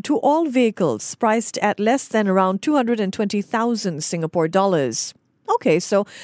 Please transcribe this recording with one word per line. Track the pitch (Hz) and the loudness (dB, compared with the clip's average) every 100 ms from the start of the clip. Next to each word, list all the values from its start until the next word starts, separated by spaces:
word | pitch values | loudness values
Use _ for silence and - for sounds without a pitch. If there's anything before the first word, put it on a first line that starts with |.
to | - 302 | -2 0
all | 277 302 | 2 2
vehicles | 330 247 233 - 165 110 - | 2 2 2 2 0 0 -6
priced | - 226 220 220 - | -2 0 0 -2 -2
at | 208 - | -2 0
less | 214 269 - | 0 0 0
than | 220 202 | 0 2
around | 185 185 190 | 2 2 0
two | - 294 | 0 0
hundred | 233 233 | 2 0
and | 196 | -2
twenty | - 202 208 | -2 -2 -2
thousand | 196 226 233 226 190 151 | -2 -2 -2 -2 -4 -4
Singapore | - 170 160 180 160 | -6 -4 -2 0 0
dollars. | 190 196 170 131 113 - - _ _ - | 2 2 2 0 -2 -6 -10 _ _ -4
Okay, | 453 - 160 | -2 2 0
so | - 202 202 - | 2 0 -2 -8